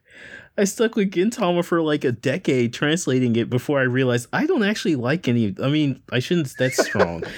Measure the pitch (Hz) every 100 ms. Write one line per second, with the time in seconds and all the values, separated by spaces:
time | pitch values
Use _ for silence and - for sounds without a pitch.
0 | _ - - - - - 202 - 226 226
1 | 196 175 208 240 180 175 175 170 156 151
2 | 143 123 135 156 - 131 120 - 147 170
3 | - 131 123 113 120 123 - 139 127 127
4 | 131 120 - 151 311 349 190 110 202 143
5 | 120 175 - 120 107 92 131 151 143 127
6 | - 123 - 175 143 - 131 - - -
7 | 85 85 -